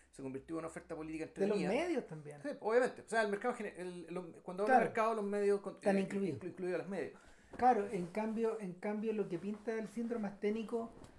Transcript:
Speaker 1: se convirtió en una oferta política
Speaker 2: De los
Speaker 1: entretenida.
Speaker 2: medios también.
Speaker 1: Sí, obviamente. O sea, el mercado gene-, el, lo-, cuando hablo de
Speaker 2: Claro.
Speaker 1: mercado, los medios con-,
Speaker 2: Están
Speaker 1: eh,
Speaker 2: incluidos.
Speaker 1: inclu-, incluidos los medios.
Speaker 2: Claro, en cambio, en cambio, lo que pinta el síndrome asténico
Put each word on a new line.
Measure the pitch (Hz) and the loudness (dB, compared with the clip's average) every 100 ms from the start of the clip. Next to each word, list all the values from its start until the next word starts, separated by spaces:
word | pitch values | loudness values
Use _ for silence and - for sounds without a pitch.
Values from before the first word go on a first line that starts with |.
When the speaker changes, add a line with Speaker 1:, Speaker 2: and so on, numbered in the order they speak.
| _ | _
Speaker 1:
se | - | -10
convirtió | 135 131 135 | -8 -8 -6
en | 165 | -6
una | 160 | -6
oferta | 160 - 160 | -8 -8 -8
política | 160 160 156 | -6 -6 -6
Speaker 2:
De | - 202 | 2 2
los | 202 | 4
Speaker 1:
entretenida. | 175 247 349 | 2 2 2
Speaker 2:
medios | 269 - | 0 -2
también. | 156 147 147 | -8 -12 -8
Speaker 1:
Sí, | 285 - | -8 -4
obviamente. | 202 240 262 - | 4 6 4 0
O | - | -2
sea, | 226 | 2
el | 208 | 2
mercado | 202 247 | 2 0
gene-, | 233 202 - | -2 -6 -6
el, | 180 175 165 | -8 -8 -8
lo-, | 175 170 - | -8 -8 -10
cuando | - 180 | -8 0
hablo | 214 | 6
de | 247 | 6
Speaker 2:
Claro. | 175 | 6
Speaker 1:
mercado, | 233 220 | 4 2
los | 220 | 2
medios | 202 202 202 202 | 0 2 4 4
con-, | 202 | 0
Speaker 2:
Están | - 202 196 | 0 4 4
Speaker 1:
eh, | |
Speaker 2:
incluidos. | 190 196 190 120 | 4 0 0 -2
Speaker 1:
inclu-, | 175 | -6
incluidos | - 180 170 | -6 -2 -2
los | 151 | -2
medios. | 190 131 - - - - - | -4 -4 -8 -20 -20 -16 4
Speaker 2:
Claro, | 247 220 202 | 6 6 2
en | 185 175 | -2 -4
cambio, | 208 220 220 226 220 | -2 -2 0 0 0
en | 185 | -6
cambio, | 170 208 214 220 | -6 -4 -2 0
lo | 214 175 | -2 -2
que | 170 | -4
pinta | 196 214 240 220 | -4 -6 -4 -4
el | 208 | -4
síndrome | 233 233 233 202 | -4 -4 -2 -4
asténico | - 208 226 208 233 233 - - | -2 -2 0 -2 -4 -4 -10 -20